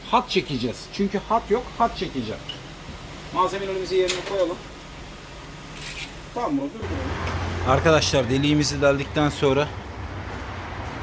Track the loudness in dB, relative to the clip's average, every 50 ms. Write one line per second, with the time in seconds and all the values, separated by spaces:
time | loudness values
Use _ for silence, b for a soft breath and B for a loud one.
0 | -2 2 2 2 2 4 0 0 0 0 -2 0 0 -2 -4 -4 -10 -8 -2 -2
1 | 0 0 0 -2 0 2 2 2 2 2 0 0 0 -2 0 2 2 2 2 -2
2 | -6 -4 -2 -4 -4 -4 -6 -8 -8 -10 -12 -12 -12 -14 -14 -14 -12 -12 -12 -12
3 | -12 -12 -12 -12 -10 -4 2 4 4 4 2 0 -2 -2 -2 -2 0 2 4 4
4 | 4 4 2 0 -2 -2 0 2 2 0 0 -4 -8 -14 -14 -14 -14 -14 -14 -14
5 | -14 -14 -14 -14 -16 -14 -14 -14 -14 -14 -14 -14 -14 -14 -12 -10 -10 -8 -8 -8
6 | -8 -10 -10 -12 -12 -8 -6 -4 -2 0 0 0 0 -2 -6 -6 -6 -4 -4 -2
7 | -2 -4 -4 -2 -2 -2 -2 -2 -2 -2 -2 -2 2 4 4 6 6 6 6 6
8 | 6 4 4 2 4 4 4 4 4 6 6 6 4 2 2 4 6 6 6 6
9 | 2 0 2 2 4 4 2 4 4 6 6 6 4 0 -2 -8 -10 -10 -10 -10
10 | -8 -8 -8 -8 -8 -8 -8 -8 -8 -8 -8 -8 -8 -8 -8 -8 -8 -8 -6 -6